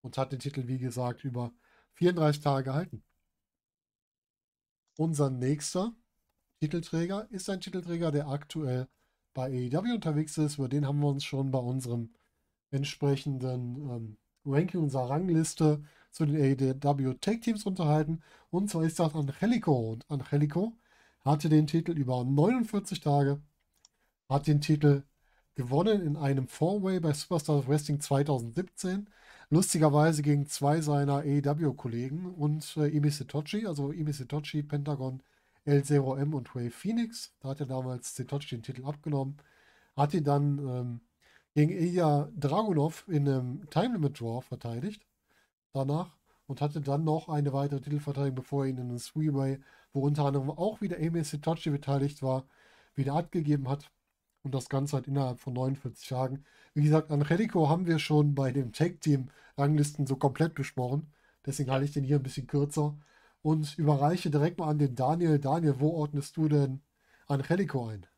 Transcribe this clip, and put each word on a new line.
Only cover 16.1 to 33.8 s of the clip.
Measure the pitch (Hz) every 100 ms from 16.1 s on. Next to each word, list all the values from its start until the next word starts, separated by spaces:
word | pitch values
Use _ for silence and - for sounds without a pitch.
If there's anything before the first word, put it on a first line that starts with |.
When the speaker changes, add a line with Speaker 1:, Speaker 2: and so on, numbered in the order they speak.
Speaker 1:
zu | - 156
den | 151
A |
E | 139 135
W | 131 131 143 143 131
Tag | 127 - 226
Teams | 233 214 208
unterhalten. | 185 160 151 156 160 - - _
Und | 175 208
zwar | 175
ist | 160 160
das | 165
Angelico. | 151 143 139 202 240 - 135 113
Und | 113 -
Angelico | 143 123 147 147 156 214 226 _ _ _ _
hatte | - 147 156
den | 151 151
Titel | 165 160
über | 170 127 127
neunundvierzig | 123 139 170 254 226 202 196 170
Tage, | - 143 139 143 - _ _ _ _ _ _ _ _
hat | 139 143
den | 147
Titel | 147 151 147 139 - _ _ _ _
gewonnen | - 120 135 196 208
in | 170 151
einem | 139 135 131
Four-Way | - 160 208 190 185
bei | 160
Superstars | 143 - 175 - 151
of | 127
Wrestling | 151 147 143
zweitausendsiebzehn. | - 139 143 139 117 113 185 - 185 190 208 _ - - -
Lustigerweise | 156 190 170 156 143 156 151
gegen | 147 143 143
zwei | - 143 156
seiner | 151 147 139 143
A |
E | 143 143
W-Kollegen | 139 147 156 - 123 117 131 147 180
und, | 180 147 151 - -
äh, | 151
Imi | 151 147
Setochi, | 143 - 143 151 208 220
also | 151